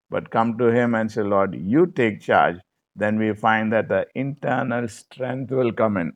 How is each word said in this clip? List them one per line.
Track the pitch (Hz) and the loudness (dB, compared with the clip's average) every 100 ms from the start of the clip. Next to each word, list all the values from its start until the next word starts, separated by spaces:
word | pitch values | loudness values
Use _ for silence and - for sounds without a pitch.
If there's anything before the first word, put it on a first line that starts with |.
| _ | _
but | 101 80 | -8 -2
come | - 117 113 | 0 0 2
to | 120 | 2
him | 120 120 | 4 2
and | 113 110 | 0 -2
say, | 113 | -2
"Lord, | 101 98 98 | 0 2 0
you | 65 92 139 180 | -2 0 2 2
take | 135 113 98 | 2 -2 -2
charge," | - 98 76 87 - _ _ | 2 4 4 0 -12 _ _
then | - 104 107 | -4 -2 0
we | 110 | 0
find | 104 113 110 110 | 0 0 2 2
that | 113 - | 0 0
the | 98 - | -2 -2
internal | 127 139 139 139 127 131 120 120 | -6 -8 -6 -4 -2 -2 -4 -6
strength | - - - 127 131 117 | -10 -20 -10 -8 -6 -4
will | 131 123 | -2 -2
come | 107 110 98 | 0 0 0
in. | 80 | -4